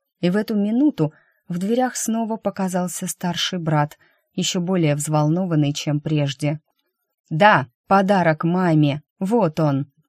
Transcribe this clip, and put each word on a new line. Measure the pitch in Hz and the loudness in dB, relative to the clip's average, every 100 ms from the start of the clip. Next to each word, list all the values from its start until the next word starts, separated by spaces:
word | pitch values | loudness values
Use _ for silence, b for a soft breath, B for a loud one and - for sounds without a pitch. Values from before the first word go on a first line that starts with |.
| _ _ | _ _
И | 175 | -2
в | 196 | 0
эту | 220 214 | -2 -2
минуту | 202 233 294 - 151 B B B - | 0 2 2 2 -2 B B B -10
в | 175 | -6
дверях | 196 233 254 - | -2 0 -2 -4
снова | - 226 220 220 | -4 -4 -4 -6
показался | 202 196 190 180 180 - 180 | -6 -4 -4 -4 -4 -6 -10
старший | - 180 170 - 185 | -6 -6 -4 -4 -4
брат, | 160 151 147 - b b _ | 0 0 0 -4 b b _
ещё | - 180 190 | -6 -4 -2
более | 175 190 156 147 | 0 0 2 0
взволнованный, | 147 151 151 170 190 156 143 | 0 0 2 0 0 2 0
чем | 147 - 147 | -2 -2 -4
прежде. | 151 151 143 135 151 156 - _ _ _ _ _ - | -2 -2 -2 -2 -4 -4 -10 _ _ _ _ _ -8
«Да, | 160 202 180 127 _ - | 2 4 4 0 _ 0
подарок | 196 196 196 170 156 | 2 4 2 2 0
маме, | 170 180 180 156 147 147 - - | 0 0 2 4 2 0 -8 -8
вот | 190 233 180 151 | -2 0 0 0
он!» | 151 139 143 _ | 0 0 -4 _